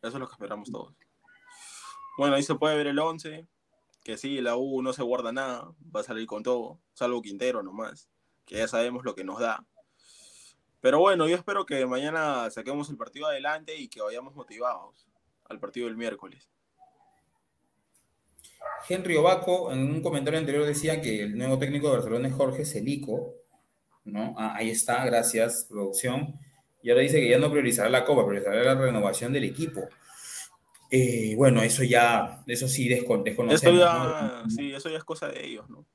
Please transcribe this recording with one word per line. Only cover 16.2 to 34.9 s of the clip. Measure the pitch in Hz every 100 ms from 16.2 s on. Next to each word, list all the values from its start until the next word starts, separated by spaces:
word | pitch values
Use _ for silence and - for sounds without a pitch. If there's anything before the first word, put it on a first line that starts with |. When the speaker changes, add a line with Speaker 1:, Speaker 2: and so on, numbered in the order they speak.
| 92 - _ _ _ _ _ _ _ _ _ _ _ _ _ _ _ _ _ _ _ _ - _ - - -
Speaker 2:
Henry | 185 180 160
Obaco, | 170 185 180 180 156
en | 131 135
un | 156
comentario | 156 151 139 160
anterior, | 156 143 147
decía | 147 156 156
que | 135 107
el | 104 104
nuevo | 131 131
técnico | 139 143 147
de | 127
Barcelona | 113 117 131
es |
Jorge | 131 135 131 151
Celico, | 110 113 143 139 117 - - _ _ _ _ _ _ -
¿no? | 104 110 110
Ah, | 110 110
ahí | 113
está, | 113 - 120 131
gracias, | 117 117 113 113 - -
producción. | 104 98 - 127 131 151 - - _ _ _
Y | 120
ahora | 120
dice | 139 147
que | 123
ya | 127
no | 147
priorizará | 147 123 110 107
la | 127 123
Copa, | 139 101
priorizará | 98 101 107
la | 123 131
renovación | 131 110 101 92 120
del | 139
equipo. | 110 110 160 98 95 - - - - - - _ _ - _
Eh, | 131 127 117 110 110
bueno, | 135 113
eso | 110 113
ya, | 127 120 120 113 - - -
eso | 120 131
sí | 139 123
descon-, | 123 - 110
desconocemos, | 101 104 120 156 170 175
Speaker 1:
Esto | 175
ya, | 170 - 156 - -
Speaker 2:
¿no? | 226
Speaker 1:
sí, | 220 143
eso | 135
ya | 170